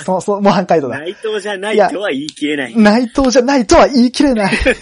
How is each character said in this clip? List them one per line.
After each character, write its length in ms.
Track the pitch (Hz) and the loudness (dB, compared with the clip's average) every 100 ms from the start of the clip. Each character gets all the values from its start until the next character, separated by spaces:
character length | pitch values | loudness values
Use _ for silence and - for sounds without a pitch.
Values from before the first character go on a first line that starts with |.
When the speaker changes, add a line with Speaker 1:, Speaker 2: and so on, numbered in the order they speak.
Speaker 1:
そ-、 160 | - 185 | -4 -4
そ-、 160 | 208 202 | -4 0
模 120 | 196 | 0
範 140 | 185 180 | 0 0
解 140 | 165 | 0
答 80 | 127 | 0
だ。 120 | 135 | -6
Speaker 2:
内 140 | 165 | -10
藤 260 | 208 220 214 | -10 -8 -6
じ 80 | 208 | -6
ゃ 100 | 190 | -8
な 140 | 208 | -2
い 40 | 208 | 0
と 220 | 180 180 | 0 -2
は 100 | 202 | -6
言 100 | 135 | -6
い 60 | 151 | -8
切 180 | - 147 | -8 -6
れ 100 | 151 | -4
な 120 | 123 | -4
い。 20 | |
Speaker 1:
い 40 | 226 | 2
や、 40 | |
内 280 | 208 226 233 | 2 2 0
藤 220 | - 262 | 0 2
じ 100 | 247 | 2
ゃ 20 | |
な 140 | 247 277 | 2 0
い 100 | 208 | 4
と 80 | |
は 140 | 330 202 | 4 4
言 160 | 262 | 4
い 80 | 247 | 2
切 100 | - | 2
れ 120 | 285 | 0
な 140 | 226 190 | 0 0
い。 40 | - - - | 0 0 0